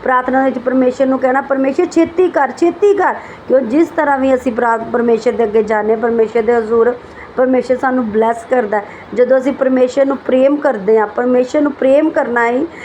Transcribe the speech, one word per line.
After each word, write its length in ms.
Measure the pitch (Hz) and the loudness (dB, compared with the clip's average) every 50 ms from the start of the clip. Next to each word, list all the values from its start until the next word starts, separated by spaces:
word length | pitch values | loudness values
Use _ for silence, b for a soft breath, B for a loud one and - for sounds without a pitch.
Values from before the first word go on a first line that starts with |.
| - | -2
ਪ੍ਰਾਰਥਨਾ 420 | 240 254 254 254 269 254 269 269 | 0 0 0 0 0 0 0 0
ਵਿੱਚ 140 | 269 247 247 | 0 -2 -2
ਪਰਮੇਸ਼ਰ 460 | 240 254 254 262 254 247 247 - 269 | -4 -2 0 2 2 2 0 0 0
ਨੂੰ 140 | 262 262 254 | 0 0 0
ਕਹਿਣਾ, 220 | 262 254 254 269 | 0 0 0 -2
"ਪਰਮੇਸ਼ਰ 440 | 269 - 277 269 269 269 269 - 349 | -2 -2 -2 -2 0 0 0 0 -2
ਛੇਤੀ 420 | 339 - 330 330 330 - 359 370 | 0 2 0 0 2 2 0 0
ਕਰ, 240 | 349 - 320 269 254 | 0 2 0 -2 -2
ਛੇਤੀ 420 | - - 339 339 339 - 403 415 392 | 0 0 0 0 2 2 2 2 2
ਕਰ।" 200 | 403 359 285 214 B B B B B B | 2 2 0 -2 B B B B B B
ਕਿਉਂ? 140 | - 247 269 | 0 0 0
ਜਿਸ 260 | 254 214 247 311 339 | 2 2 0 0 0
ਤਰ੍ਹਾਂ 300 | - - - 302 285 277 | 0 0 -2 0 0 0
ਵੀ 180 | 262 262 269 262 | 0 2 2 0
ਅਸੀਂ 160 | 254 254 269 | 0 0 -2
ਪ੍ਰਾ-, 260 | 220 233 240 233 226 | -2 0 0 0 0
ਪਰਮੇਸ਼ਰ 540 | 220 226 233 233 240 233 240 233 220 220 247 | -2 -2 -4 -4 -2 2 2 0 2 0 -2
ਦੇ 120 | 233 220 233 | -2 0 -2
ਅੱਗੇ 200 | 214 208 226 208 | 0 0 0 0
ਜਾਂਦੇ 260 | 202 220 214 208 214 | 0 0 0 0 0
ਹਾਂ, 80 | 226 | 0
ਪਰਮੇਸ਼ਰ 440 | 220 240 233 233 233 226 214 226 233 | 0 0 0 0 0 0 0 0 0
ਦੇ 160 | 220 226 240 | 0 2 0
ਹਜ਼ੂਰ, 380 | 233 220 214 233 233 226 247 240 - B B B B B B - | 0 0 0 0 2 2 2 0 -4 B B B B B B -2
ਪਰਮੇਸ਼ਰ 420 | - 254 254 262 247 240 - 254 | -2 0 2 2 0 0 0 -2
ਸਾਨੂੰ 340 | 254 269 254 254 254 240 214 | -2 0 -2 -2 -2 -2 -2
ਬਲੈਸ 260 | 202 220 220 226 233 233 - - | 0 0 0 0 -2 -4 -4 -2
ਕਰਦਾ 280 | 254 247 220 202 208 | -2 -2 0 -2 -2
ਹੈ। 80 | 208 202 B B B B B - | -4 -4 B B B B B 0
ਜਦੋਂ 240 | 214 247 240 262 | 0 2 4 2
ਅਸੀਂ 160 | 262 240 285 269 | 2 2 0 -2
ਪਰਮੇਸ਼ਰ 520 | - 269 262 262 254 254 254 - 277 269 | 0 0 0 2 2 2 2 2 0 0
ਨੂੰ 120 | 277 277 | 0 0
ਪ੍ਰੇਮ 380 | 262 - - 254 262 262 277 294 | -4 -2 0 2 2 4 2 2
ਕਰਦੇ 440 | 294 294 285 247 208 185 202 220 220 | 0 0 -2 -2 -2 0 2 2 2
ਹਾਂ, 80 | 208 | 2
ਪਰਮੇਸ਼ਰ 540 | 208 - 233 247 247 247 247 254 254 - 302 | 0 -2 -2 0 0 2 0 0 0 0 0
ਨੂੰ 100 | 294 294 | 0 -2
ਪ੍ਰੇਮ 380 | 285 - 254 262 269 294 311 320 | -2 0 2 2 4 4 2 0
ਕਰਨਾ 400 | 330 320 277 233 240 240 233 233 | 0 -2 -2 -2 0 0 0 0
ਹੀ 180 | 247 262 320 330 B B | 0 -2 -4 -6 B B